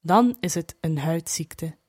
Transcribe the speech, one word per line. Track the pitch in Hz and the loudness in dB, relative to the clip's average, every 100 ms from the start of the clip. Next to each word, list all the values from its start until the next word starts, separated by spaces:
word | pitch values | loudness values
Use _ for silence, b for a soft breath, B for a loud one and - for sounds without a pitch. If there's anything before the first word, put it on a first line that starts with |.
dan | 160 190 247 240 | 4 4 4 2
is | 185 | -4
het | 175 165 - | -4 -6 -6
een | 165 156 | -4 -2
huidziekte. | 143 165 165 - 156 - 160 156 | 0 -2 -4 -8 -8 -10 -12 -12